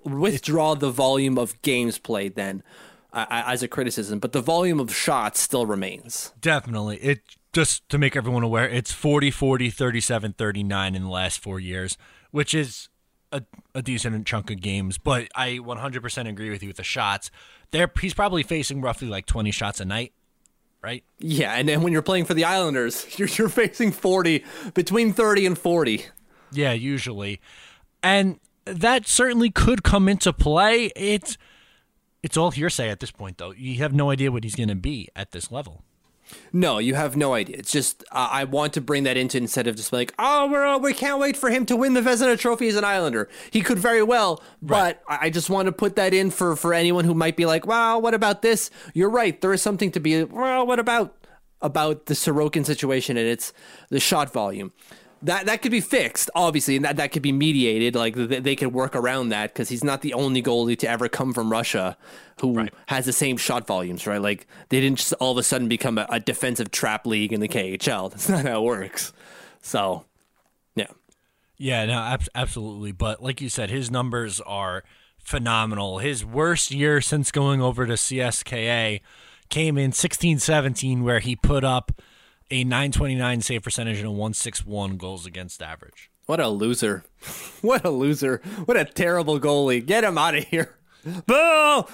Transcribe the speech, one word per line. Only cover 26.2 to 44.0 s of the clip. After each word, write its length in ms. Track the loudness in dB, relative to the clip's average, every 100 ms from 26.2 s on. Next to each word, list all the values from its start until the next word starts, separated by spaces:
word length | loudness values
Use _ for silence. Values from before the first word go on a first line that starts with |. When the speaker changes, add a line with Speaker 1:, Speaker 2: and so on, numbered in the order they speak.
| _ _ _
Speaker 2:
Yeah, 200 | -2 0
usually. 680 | 0 -2 -4 -6 -8 -8 -10 -14 -20 -20 -20 _ _
And 380 | 2 4 4 0 _ _
that 440 | -10 0 4 4 2
certainly 420 | 2 4 4 4
could 320 | 4 4 4
come 260 | 4 6 6
into 240 | 4 2
play. 600 | 2 4 6 6 4 2
It's, 420 | -2 0 0 -2 -12 -16 _ _ _ _ _ _ _
it's 140 | -4 0
all 160 | 0
hearsay 380 | 0 -2 -2 -4
at 100 | -6
this 100 | -10
point, 280 | -12 -14 -12
though. 120 | -14
You 280 | -10 -8 -4
have 140 | 0
no 180 | 2 2
idea 200 | 2 0
what 140 | -2
he's 100 | -6
gonna 220 | -4 -2 -2
be 320 | -4 -6 -10 -12
at 160 | -12
this 180 | -12 -10
level. 320 | -10 -12 -18 -20 _ _ _ -20 -20 -4
Speaker 1:
No, 240 | 2 2 2
you 160 | 0
have 240 | 0 0 0
no 160 | 2
idea. 220 | 0 -2 -8
It's 120 | -4
just, 320 | -2 -2 -4 -6
uh, 180 | -2 0
I 120 | -2
want 280 | -2 0 0
to 80 | -2
bring 220 | -2 0
that 160 | 2 0
into 180 | 0 -2
instead 300 | -2 -2 -2
of 100 | -4
just 160 | -4
like, 220 | -2 -2 -2
"Oh, 300 | 2 2 2
we're, 140 | 2
uh, 140 | 2 2
we 160 | 0
can't 260 | 0 -2 0
wait 160 | 0 0
for 140 | 0
him 160 | 0 2
to 100 | 2
win 160 | 4
the 80 | 4
Vezina 380 | 4 4 4 4
Trophy 280 | 2 2 2
as 100 | 2
an 80 |
Islander." 440 | 2 2 0 0 -4 -10 -2
He 100 | 0
could 180 | 2 2
very 240 | 4 4